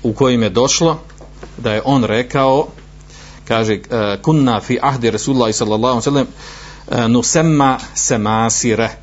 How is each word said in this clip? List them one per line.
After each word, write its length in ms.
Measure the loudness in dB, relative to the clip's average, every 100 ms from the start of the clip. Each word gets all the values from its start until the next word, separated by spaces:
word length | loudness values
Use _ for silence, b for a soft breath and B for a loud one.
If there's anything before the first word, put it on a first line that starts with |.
u 100 | -4
kojim 300 | 0 2 2
je 80 | 0
došlo 480 | 2 0 2 0 -2 -8 -20 -20 -20 -20 -8
da 140 | -4
je 100 | -2
on 200 | 0 0
rekao, 640 | 2 -2 -2 0 2 2 0 -8 -20 -20 -20 B B B -4
kaže, 260 | 0 0
e, 40 | -2 -2 -2 -2 -2
kunna 380 | 0 2 2 0
fi 180 | -2 -2
ahdi 280 | 0 0 -2
Rasulullahi 420 | -2 -2 0 2
sallallahu 400 | 0 0 0 2
alejhi 60 | 0
ve 140 | 0
sellem, 140 | 0 -2 -6 B B B B -6
e, 180 | -2 2
nusemma 680 | 2 2 0 2 4 2 0 -6
semasire. 960 | -6 -2 -2 0 0 0 0 0 0 -2 -4